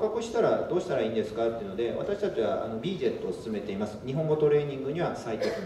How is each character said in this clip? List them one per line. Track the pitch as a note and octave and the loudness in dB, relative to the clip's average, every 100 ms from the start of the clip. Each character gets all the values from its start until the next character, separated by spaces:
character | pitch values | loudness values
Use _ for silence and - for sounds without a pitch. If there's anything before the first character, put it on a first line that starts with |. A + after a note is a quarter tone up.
| A3 | 4
格 | A3+ | 0
し | A#3 | -2
た | A#3 | 2
ら | G3 - - | 4 4 2
ど | F3 | 0
う | |
し | - | 0
た | C3 | 0
ら | |
い | A2 | 2
い | |
ん | |
で | A2 | 0
す | G2+ A2+ | -2 0
か | A#2 | 0
っ | A2+ | 0
て | |
い | G2+ | -6
う | |
の | F#2+ | -2
で、 | A#2 - | 0 0
私 | - G3+ G3 | -2 0 0
た | |
ち | - | 0
は、 | C3+ C3 A2 | 0 0 -2
あ | |
の、 | A2+ | -2
ビ | F3+ F3 | -2 0
ー | |
ジ | A#2+ | 0
ェ | |
ッ | - | 0
ト | F#2+ | -4
を | |
進 | - A2+ | -4 -4
め | G#2 | -4
て | G2+ | -4
い | G2 | -2
ま | G#2 | -4
す。 | - | -4
日 | B2 | -4
本 | D#3 D#3 | 0 2
語 | D3+ | 4
ト | D3+ | 6
レ | D3 | 6
ー | C#3+ | 4
ニ | C3+ | -4
ン | |
グ | C3 | -4
に | E3 | -2
は | C3+ - | -2 -4
最 | A#2+ G#2+ | -4 -2
適 | G#2+ F#2+ | 0 -2